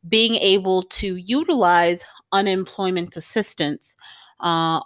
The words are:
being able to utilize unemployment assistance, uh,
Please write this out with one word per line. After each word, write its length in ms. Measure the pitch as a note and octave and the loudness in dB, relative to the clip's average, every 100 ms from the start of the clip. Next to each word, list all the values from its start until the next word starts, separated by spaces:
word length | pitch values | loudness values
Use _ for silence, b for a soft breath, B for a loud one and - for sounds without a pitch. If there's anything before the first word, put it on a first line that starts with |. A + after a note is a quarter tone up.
| E3+ | 2
being 260 | A3 A3+ A3+ | 2 4 2
able 460 | G3 G3 F#3+ F#3 | 2 2 2 0
to 340 | F#3 - G3+ F3+ | -2 -8 -6 -6
utilize 840 | F#3 C4 E4+ C#4+ F3+ F3 E3+ F3 - B _ | -2 -2 0 2 4 4 4 0 -8 B _
unemployment 840 | G3 G3 F#3+ F#3 - F#3+ F#3 F3 E3+ | 0 0 -2 -4 -6 -4 -4 -6 -12
assistance, 800 | - A3 G3+ - D3 - - - B B B _ | -6 -6 -6 -4 -4 -4 -12 -18 B B B _
uh, 420 | F3 E3 E3 D#3+ | -2 0 0 -2